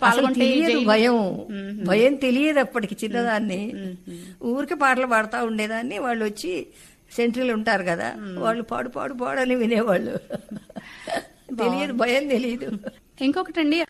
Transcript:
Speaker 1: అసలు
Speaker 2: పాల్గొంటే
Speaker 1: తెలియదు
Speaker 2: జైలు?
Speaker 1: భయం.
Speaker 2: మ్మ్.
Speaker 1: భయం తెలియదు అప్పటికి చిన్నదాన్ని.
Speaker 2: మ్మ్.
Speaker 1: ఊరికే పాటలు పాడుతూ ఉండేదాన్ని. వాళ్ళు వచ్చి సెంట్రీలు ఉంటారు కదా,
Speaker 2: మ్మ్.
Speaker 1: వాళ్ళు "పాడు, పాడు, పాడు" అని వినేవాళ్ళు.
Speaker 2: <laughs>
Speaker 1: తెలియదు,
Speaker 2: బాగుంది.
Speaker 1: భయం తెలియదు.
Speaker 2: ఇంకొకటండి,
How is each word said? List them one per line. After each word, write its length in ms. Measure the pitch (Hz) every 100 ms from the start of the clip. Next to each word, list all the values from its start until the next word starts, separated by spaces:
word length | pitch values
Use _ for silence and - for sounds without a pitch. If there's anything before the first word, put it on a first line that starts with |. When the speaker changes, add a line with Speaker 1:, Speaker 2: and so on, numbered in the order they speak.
Speaker 1:
అసలు 120 | 240
Speaker 2:
పాల్గొంటే 260 | 240 262 254
Speaker 1:
తెలియదు 320 | 240 269 330
Speaker 2:
జైలు? 160 | 285 220
Speaker 1:
భయం. 300 | 220 240 240 190
Speaker 2:
మ్మ్. 560 | - 107 202 196 208
Speaker 1:
భయం 300 | 185 202 247
తెలియదు 440 | 277 262 247 302 294
అప్పటికి 480 | 262 240 214 - 220
చిన్నదాన్ని. 680 | 240 240 214 214 185 208
Speaker 2:
మ్మ్. 720 | 202 190 180 - 175 180 185
Speaker 1:
ఊరికే 300 | 233 262 294
పాటలు 320 | 320 277 254 254
పాడుతూ 380 | 220 214 240
ఉండేదాన్ని. 540 | 226 220 214 220 240 403
వాళ్ళు 260 | 262 226
వచ్చి 420 | 214 208 339 180 - - - _ _ -
సెంట్రీలు 360 | 233 233 254
ఉంటారు 300 | 220 220 196
కదా, 300 | 180 170 226 220
Speaker 2:
మ్మ్. 220 | 208 180
Speaker 1:
వాళ్ళు 240 | 226 233
"పాడు, 260 | 226 240 240
పాడు, 260 | 240 262
పాడు" 260 | 254 254 269
అని 140 | 254
వినేవాళ్ళు. 580 | 247 226 233 233 180 -
Speaker 2:
<laughs> 260 | - - - - 208 - - - - - - - _ -
Speaker 1:
తెలియదు, 220 | 240 214
Speaker 2:
బాగుంది. 220 | 269 294
Speaker 1:
భయం 360 | 240 240 262 294
తెలియదు. 420 | 240 247 247 269 208 208 - _ -
Speaker 2:
ఇంకొకటండి, 640 | 269 349 359 330 302 330